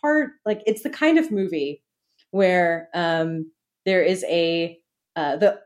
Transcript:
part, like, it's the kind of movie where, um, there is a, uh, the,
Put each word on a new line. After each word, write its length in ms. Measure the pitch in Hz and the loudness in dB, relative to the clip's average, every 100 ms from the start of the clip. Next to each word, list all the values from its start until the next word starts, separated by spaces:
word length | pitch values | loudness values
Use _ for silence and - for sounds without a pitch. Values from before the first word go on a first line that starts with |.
part, 300 | 294 302 285 - - | 0 2 0 -6 -6
like, 160 | 214 214 | -2 -2
it's 160 | 220 | -4
the 80 | - | -6
kind 280 | - 311 330 | -2 2 2
of 120 | 320 | 2
movie 520 | 202 190 165 143 147 _ _ _ _ _ | -2 -2 -2 -4 -8 _ _ _ _ _
where, 580 | 190 190 180 175 165 165 | 0 2 4 2 0 -4
um, 560 | 170 170 165 165 165 160 _ _ _ | -4 -2 0 -2 -4 -10 _ _ _
there 180 | - 185 | -2 2
is 220 | 170 185 185 | 2 0 -2
a, 500 | 170 170 170 170 170 _ _ _ - | 0 0 0 -4 -8 _ _ _ -6
uh, 200 | 147 147 | -4 2
the, 240 | 196 - | 2 0